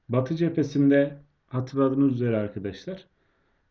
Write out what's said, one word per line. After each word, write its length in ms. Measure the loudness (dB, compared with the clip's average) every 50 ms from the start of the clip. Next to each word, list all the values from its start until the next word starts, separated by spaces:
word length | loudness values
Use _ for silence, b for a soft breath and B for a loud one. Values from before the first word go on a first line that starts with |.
| _ -2
Batı 260 | -2 -2 0 -2 -2
cephesinde 840 | 0 0 0 0 0 -2 0 0 2 4 4 6 4 4 2 -2 -12 -20 _ _ _ _
hatırladığınız 640 | _ -6 -6 -6 -4 0 0 0 2 2 2 2 2 2
üzere 240 | 0 -2 0 0
arkadaşlar, 720 | 0 -2 -4 -6 -8 -8 -8 -10 -10 -12 -12 -12 -12 -14 _ _ _ _ _ _ _ _ _ _ _ _ _